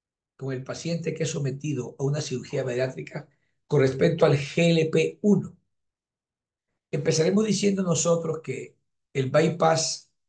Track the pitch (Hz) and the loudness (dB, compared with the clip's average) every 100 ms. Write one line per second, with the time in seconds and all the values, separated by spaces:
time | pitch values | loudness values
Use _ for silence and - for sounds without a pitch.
0 | _ _ _ - 135 131 131 123 165 170 | _ _ _ -12 -8 -8 -8 -10 -6 -6
1 | 160 - 160 165 139 127 156 127 113 - | -6 -4 -4 -4 -4 -4 -6 -6 -6 -4
2 | 139 147 - 123 - 139 127 120 131 156 | -4 -2 -4 -8 -6 -6 -4 -2 -4 -6
3 | - 156 - _ _ _ - 147 131 135 | -12 -12 -16 _ _ _ -2 2 4 4
4 | 170 147 156 139 - - 170 165 - 160 | 2 4 4 4 0 2 4 4 2 2
5 | - - 214 185 - - _ _ _ _ | 0 0 2 2 2 -10 _ _ _ _
6 | _ _ _ _ _ _ _ _ _ 156 | _ _ _ _ _ _ _ _ _ -6
7 | 160 156 165 196 220 - 202 190 180 160 | 0 2 2 2 2 2 0 0 0 0
8 | 170 165 165 151 - 123 - _ _ _ | 2 0 0 -6 -8 -10 -10 _ _ _
9 | _ 139 131 147 165 - 160 160 - - | _ -4 0 2 2 2 2 2 -2 -6
10 | - _ | -14 _